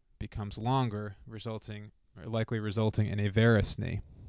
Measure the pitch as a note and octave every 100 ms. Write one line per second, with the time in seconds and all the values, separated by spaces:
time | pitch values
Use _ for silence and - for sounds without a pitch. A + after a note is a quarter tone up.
0 | _ - G#2 - G2+ G2+ A2 C3 B2 G#2
1 | G#2 G2 - A2 A#2 A2 - G#2+ G#2+ -
2 | _ - F2+ A2+ A2 A#2 G#2+ G2+ A2 G2+
3 | G#2 G2+ G2+ G2 A2+ A2+ - - F2 G2
4 | - -